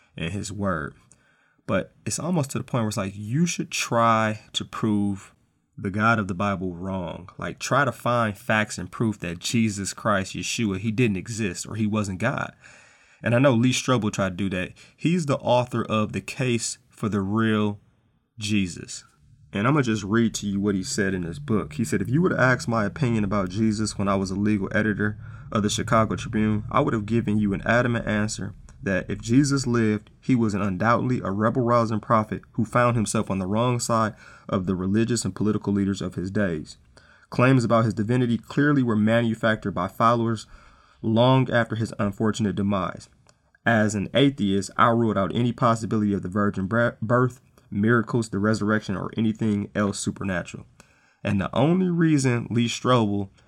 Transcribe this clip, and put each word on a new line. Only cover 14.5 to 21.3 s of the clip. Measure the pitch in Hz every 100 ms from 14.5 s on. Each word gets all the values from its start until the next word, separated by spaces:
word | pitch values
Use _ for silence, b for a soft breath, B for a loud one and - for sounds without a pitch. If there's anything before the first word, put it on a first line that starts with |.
that. | 90 87 - B _
He's | 151 180 143
the | 135
author | - 123 120 117
of | - 110 107
The | 98
Case | - - 127 117 - - _
for | - 110
the | 101
Real | 98 107 110 107 104 104 _ _ _ _ _ -
Jesus. | 104 107 90 71 64 - - _ _ - - 98
And | 117
I'm |
gonna | 151
just | 113 110
read | 101 113 113 -
to | 101
you | 98
what | 104
he | 98
said | 90 - 98
in | 95
his | 82